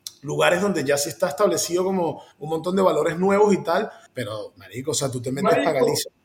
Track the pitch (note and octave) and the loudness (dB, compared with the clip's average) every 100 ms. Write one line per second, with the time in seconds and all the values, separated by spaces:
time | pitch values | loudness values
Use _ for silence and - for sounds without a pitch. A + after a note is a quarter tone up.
0 | - - C#3+ D3 D3+ F3 G3+ E3 C3+ C#3+ | -18 -16 -8 0 2 2 2 0 0 0
1 | E3 - F3+ - G3+ D#3 - F3 F#3 F#3+ | -2 -2 -4 2 2 2 -2 0 0 0
2 | E3 - - _ D3 D#3+ D#3+ F#3+ F#3 D#3 | -2 -4 -12 _ -6 -4 -2 2 2 2
3 | E3 E3 F#3+ G3+ G#3 F3+ C#3+ F3+ G#3+ - | 0 0 2 4 4 4 2 -2 -2 -10
4 | - - G#2+ G#2+ G2+ - - B2 C#3 B2+ | -16 -10 -8 -10 -12 -16 -16 -10 -6 -4
5 | C#3 B2 A#2+ C3+ G#3 - E3+ C#3+ D3+ - | -4 -4 -6 -2 2 2 2 2 2 0
6 | - - | -6 -12